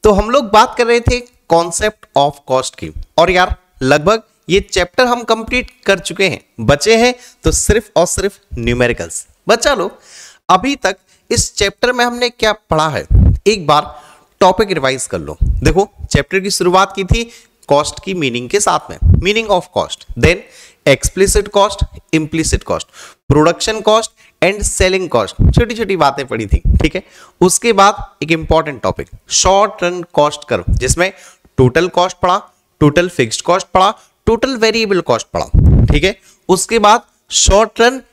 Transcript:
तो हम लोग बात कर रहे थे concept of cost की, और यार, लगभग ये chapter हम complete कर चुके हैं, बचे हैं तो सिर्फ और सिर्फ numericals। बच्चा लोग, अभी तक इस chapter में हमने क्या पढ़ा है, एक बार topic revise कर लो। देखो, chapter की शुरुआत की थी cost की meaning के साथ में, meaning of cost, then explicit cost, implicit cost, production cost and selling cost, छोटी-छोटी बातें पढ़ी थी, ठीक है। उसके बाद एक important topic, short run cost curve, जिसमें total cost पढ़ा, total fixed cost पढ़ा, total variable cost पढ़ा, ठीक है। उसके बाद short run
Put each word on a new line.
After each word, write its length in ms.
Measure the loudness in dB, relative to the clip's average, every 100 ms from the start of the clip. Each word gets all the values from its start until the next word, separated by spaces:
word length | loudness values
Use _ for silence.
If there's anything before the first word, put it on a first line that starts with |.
तो 60 | 2
हम 180 | 2 2
लोग 200 | -2 2
बात 220 | 2 2 0
कर 80 | 0
रहे 140 | 2
थे 200 | 0 -2 -6 _ _
concept 560 | 0 0 -4 -4 -6 -6 0
of 200 | 0 -2 -4
cost 240 | -2 -2
की, 160 | -10 -14 -14 -6 0
और 120 | 2
यार, 240 | 2 0 -2 _ _
लगभग 400 | 0 2 2 -2 _ _ -2
ये 120 | -2
chapter 440 | 0 -4 -4 0 0
हम 160 | 0
complete 460 | -2 -4 -2 -6 -6 _ -2
कर 120 | -2
चुके 300 | -4 -4 -4
हैं, 120 | -4 _ -6
बचे 340 | 0 0 2 2
हैं 180 | 2 -2 -14 _
तो 80 | -4
सिर्फ 380 | -2 0 -2 0 0
और 100 | 0
सिर्फ 320 | -2 -6 -8 _
numericals। 720 | -6 -4 0 0 -2 -8 -12 -16 _ -2
बच्चा 260 | 0 0
लोग, 240 | -2 -4 -8 _ -20 -20 _ 0
अभी 260 | 0 2 -2
तक 200 | -4 -6 _ _ _
इस 240 | -4 -4
chapter 380 | -2 -4 -2 -2
में 120 | 0
हमने 240 | -2 -2 -6
क्या 220 | _ -2 -2 _
पढ़ा 180 | -2 0
है, 180 | -2 0 4 4 2 0
एक 200 | 0 2
बार 280 | 0 0 -14 -20 _ _ _
topic 320 | 2 2 -2
revise 340 | 0 -2 -4 -6
कर 120 | -8
लो। 180 | -8 -4
देखो, 460 | -2 0 2 0 -2 _ -4
chapter 300 | -4 -2 -4
की 100 | -4
शुरुआत 420 | -2 2 2 0 -4
की 80 |
थी 260 | -2 -2 -2 -12 _ _ 0
cost 360 | 0 0 -8
की 100 | -8
meaning 340 | -4 -4 -4 -8
के 120 | -4
साथ 300 | -2 -2 -6
में, 80 | -2 2 2
meaning 300 | 2 -2 0
of 180 | -2 -2 -6
cost, 320 | -6 -8 -14 -2
then 180 | 0 0 -6 -20 -20 _ 0
explicit 640 | 0 0 0 0 0 0
cost, 340 | 0 0 -2 -8 -10 _ -4
implicit 480 | -2 -4 -4 -4
cost, 220 | -4 -6 -6 -20 -20 _ _
production 480 | 2 2 0 -4 -2
cost 280 | 2 0 0 _ _ _
and 200 | -2 -2
selling 440 | -6 0 0 0 -2
cost, 320 | -2 -2 0 2
छोटी-छोटी 460 | 2 0 -4 -4 0
बातें 300 | 0 0 -8
पढ़ी 200 | -6 -2
थी, 140 | -2 2 2
ठीक 120 | 0
है। 80 | -4 -12 -20 -20 _
उसके 320 | 0 2 0
बाद 320 | 4 4 2 -10 _
एक 100 | -4
important 480 | -4 0 -2 -2 -6
topic, 260 | -6 -6 -12 -16 _
short 500 | -2 2 2 0 -2
run 180 | -6 -6 -4
cost 340 | 0 0 -2 -6
curve, 160 | -4 -2
जिसमें 420 | -2 -2 -2 -2 -4 -20 _ _ 2
total 300 | 2 2 0
cost 260 | 0 -2 0
पढ़ा, 240 | 0 0 -4 _ _ _
total 280 | 2 2 -2
fixed 340 | -2 -4 -4
cost 240 | -2 -2 0
पढ़ा, 180 | 0 0 -2 _ _ -2
total 300 | -2 -2 0
variable 440 | 0 0 0 -2
cost 240 | 0 -2 -2
पढ़ा, 520 | -6 0 2 4 4
ठीक 200 | 4 2
है। 120 | 0 -4 _ _ -2
उसके 300 | -2 0 2
बाद 240 | 4 2 _ _ _
short 460 | -2 4 4 2 2
run 200 | 0 0 -14